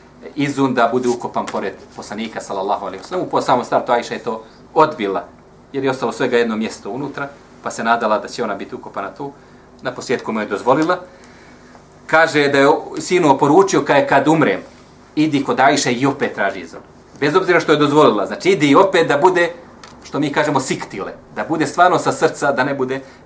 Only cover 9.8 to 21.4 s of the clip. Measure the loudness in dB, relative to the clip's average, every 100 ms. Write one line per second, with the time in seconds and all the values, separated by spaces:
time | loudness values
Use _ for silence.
9.8 | -10 -10 -4 -4 -4 -6 -4 -4 0 2
10.8 | 2 -2 -6 -20 -20 -20 -20 -20 -20 -20
11.8 | -20 -20 0 4 4 4 2 4 4 2
12.8 | -2 -8 -2 2 4 4 4 4 4 2
13.8 | 2 2 4 2 4 2 2 0 -6 -20
14.8 | -20 -20 -10 -2 0 0 -2 2 4 4
15.8 | 0 0 0 0 -4 -2 -4 -4 -12 -16
16.8 | -20 -20 -20 -4 0 2 2 2 2 2
17.8 | 4 6 6 4 -2 -2 0 2 4 4
18.8 | 4 4 2 2 2 2 0 -4 -18 -20
19.8 | -20 -20 -10 -4 -2 0 0 0 -2 -4
20.8 | -8 -10 -10 -12 -16 -10